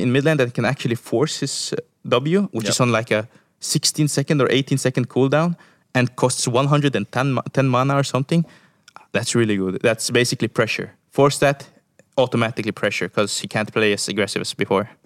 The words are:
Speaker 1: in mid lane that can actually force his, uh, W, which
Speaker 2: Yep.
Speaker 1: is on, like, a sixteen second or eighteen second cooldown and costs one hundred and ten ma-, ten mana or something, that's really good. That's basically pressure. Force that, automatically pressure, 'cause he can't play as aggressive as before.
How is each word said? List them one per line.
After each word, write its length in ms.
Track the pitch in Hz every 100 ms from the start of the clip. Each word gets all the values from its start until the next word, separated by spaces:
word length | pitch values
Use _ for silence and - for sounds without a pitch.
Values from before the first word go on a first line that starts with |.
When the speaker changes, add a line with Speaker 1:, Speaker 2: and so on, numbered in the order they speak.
Speaker 1:
in 80 | 120
mid 120 | 131
lane 120 | 147 156
that 160 | 120
can 100 | -
actually 320 | 113 139 117 117
force 440 | - 117 156 -
his, 320 | 139 - -
uh, 80 | - - _ - 120
W, 200 | 143 185 196
which 140 | 113 101
Speaker 2:
Yep. 80 |
Speaker 1:
is 60 | -
on, 120 | 123 113
like, 120 | 117 107
a 60 | 107 _ _ _
sixteen 480 | - 156 - - 151
second 320 | - 143 151
or 60 | 123
eighteen 280 | 131 139 135
second 300 | 127 131 117
cooldown 480 | 120 135 147 175 170 - _ _
and 200 | 131 120 -
costs 300 | 127 - -
one 220 | 120 143
hundred 260 | 147 143
and 120 | 113 104
ten 220 | 120 139
ma-, 160 | 123 -
ten 140 | - 131
mana 260 | 123 139 139
or 80 |
something, 400 | 135 127 131 165 165 - _ _ _ - _
that's 220 | - 113
really 220 | 120 110 101
good. 240 | 92 92
That's 280 | 117 110 -
basically 360 | 117 123 127 110
pressure. 400 | - 110 - 95 - _
Force 280 | - 143 143
that, 200 | 139 143 - _ _ _ _ -
automatically 560 | 123 120 113 113 107
pressure, 360 | - 104 - 90
'cause 320 | - 101 -
he 60 | 104
can't 240 | 110 104
play 200 | 117 107
as 160 | 101 -
aggressive 320 | 104 98 92
as 140 | 90
before. 320 | - - 98 104 -